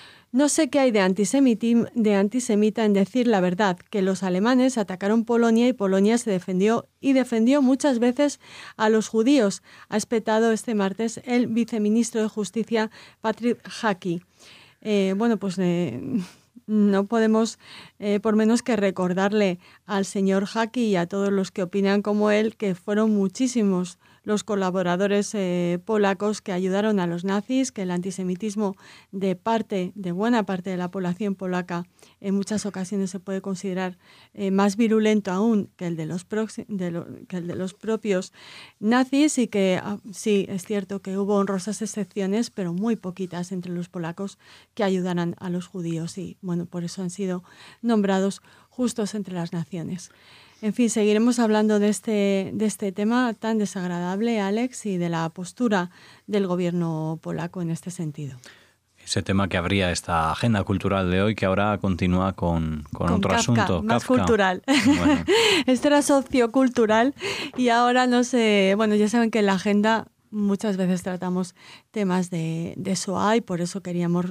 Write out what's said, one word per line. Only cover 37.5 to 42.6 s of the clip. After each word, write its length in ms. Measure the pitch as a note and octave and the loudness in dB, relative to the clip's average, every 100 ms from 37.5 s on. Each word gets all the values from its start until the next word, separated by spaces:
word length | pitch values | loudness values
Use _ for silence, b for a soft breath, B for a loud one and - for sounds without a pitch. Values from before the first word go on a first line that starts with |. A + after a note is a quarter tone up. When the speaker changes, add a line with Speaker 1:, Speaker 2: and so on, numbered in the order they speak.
| - | -6
Speaker 1:
los 180 | F#3 | -8
propios 600 | - G3+ A3 A3 F#3 G3 B B B B _ | -8 -6 -4 -2 -2 -4 B B B B _
nazis 560 | G#3 B3 C4 C#4 D4+ C4+ | 0 2 2 2 2 2
y 100 | A3+ | 0
que, 320 | G3+ F#3+ F3+ | 2 2 0
ah, 180 | - G#3 A#3+ | -4 -10 -12
sí, 340 | F3+ A3 G3+ - | -8 0 0 0
es 160 | G3 - | -6 -4
cierto 360 | G#3 F#3+ G3 | -6 -6 -10
que 160 | F#3+ F#3+ | -6 -4
hubo 180 | G3+ G3+ | 0 2
honrosas 460 | G3 G3 F3+ G3+ | 2 -2 -4 -6
excepciones, 680 | G#3+ - F#3 - F#3+ G#3 A#3 | -6 -6 -6 -4 -2 0 -2
pero 240 | - | -4